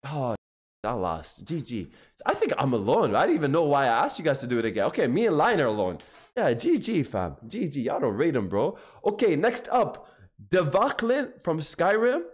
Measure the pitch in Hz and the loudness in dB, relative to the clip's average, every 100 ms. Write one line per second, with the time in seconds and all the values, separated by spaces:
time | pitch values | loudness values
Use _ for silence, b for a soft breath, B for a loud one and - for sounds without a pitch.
0 | 135 151 127 107 _ _ _ _ 104 117 | -8 -4 -4 -4 _ _ _ _ -6 -4
1 | 92 82 78 - - 165 - 120 80 b | -2 -4 -8 -16 -8 -8 -6 -8 -10 b
2 | b b - - 427 - - 113 98 160 | b b -4 -2 0 0 0 0 2 2
3 | 180 - 160 320 147 151 156 143 135 117 | 4 2 2 2 2 2 2 2 2 2
4 | 285 - 156 135 120 120 113 101 104 208 | 0 -2 -2 -2 0 0 0 0 -2 0
5 | 147 135 226 156 185 214 131 107 92 85 | 0 2 2 4 4 4 2 0 -2 -4
6 | B B B - 190 120 - 320 196 214 | B B B -2 0 0 2 0 2 -2
7 | 139 104 90 69 113 208 190 139 120 - | -2 -2 -4 -6 -12 -6 -6 -4 -4 -2
8 | 120 101 165 135 98 98 139 190 B B | -2 0 0 0 -2 0 -2 -4 B B
9 | - 208 226 151 208 247 - 254 214 - | -4 0 2 4 2 0 -2 0 0 -4
10 | B B B _ 104 180 160 180 240 - | B B B _ -2 0 2 2 2 0
11 | 233 262 269 - - 160 151 - 175 214 | 0 0 -2 -6 -6 -4 -4 -2 0 2
12 | 233 285 - | 2 0 -6